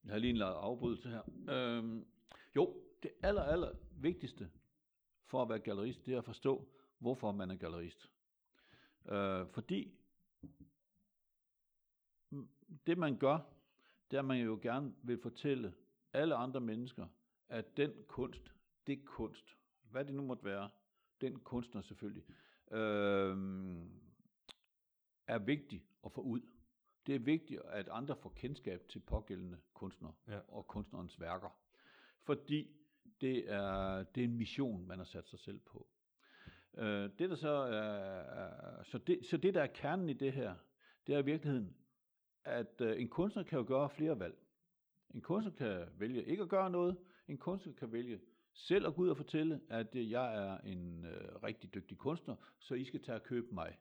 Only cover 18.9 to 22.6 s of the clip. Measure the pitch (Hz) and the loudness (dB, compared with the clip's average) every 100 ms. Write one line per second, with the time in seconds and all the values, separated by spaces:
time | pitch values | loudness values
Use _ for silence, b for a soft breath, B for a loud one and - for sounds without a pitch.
18.9 | 139 139 - 110 - - - _ _ 113 | -6 -6 -6 -6 -6 -20 -20 _ _ _
19.9 | 120 143 139 139 117 101 98 101 - _ | -6 -4 -4 -4 -4 -4 -4 -4 -10 _
20.9 | _ _ _ 131 131 - 123 120 104 - | _ _ _ -4 -4 -4 -4 -4 -8 -10
21.9 | - 104 - - B B B | -8 -8 -8 -14 B B B